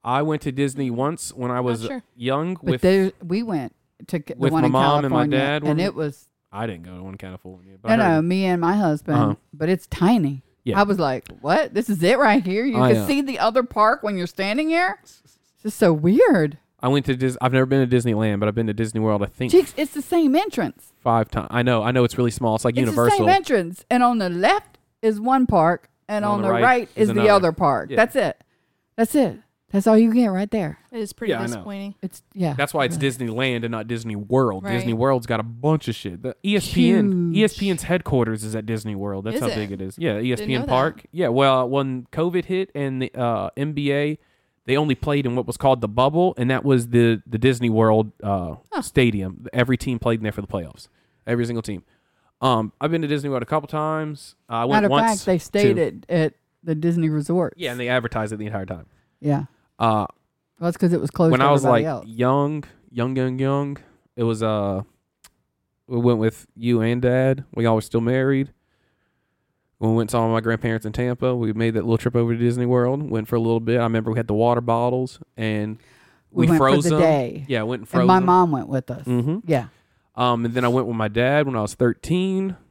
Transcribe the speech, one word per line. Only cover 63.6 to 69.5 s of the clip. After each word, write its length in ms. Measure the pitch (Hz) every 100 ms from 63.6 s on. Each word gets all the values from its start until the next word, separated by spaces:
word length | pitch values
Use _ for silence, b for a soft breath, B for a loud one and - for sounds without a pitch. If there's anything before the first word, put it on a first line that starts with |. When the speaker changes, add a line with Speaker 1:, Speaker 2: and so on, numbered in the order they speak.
| 143 143 b b _ -
Speaker 1:
it 60 |
was, 200 | 113 110
uh, 400 | 110 107 101 95 - _ _ _ - _ _ _ _ _ -
we 120 | 120
went 200 | 120 113
with 280 | 110 - -
you 260 | - 117 120
and 220 | 113 120
Dad. 420 | 123 127 131 135 135
We 120 | - 113
all 80 |
were 60 | 110
still 200 | - 117
married. 520 | 117 131 131 135 135 _ _ _ _ _ _ _ _ _ _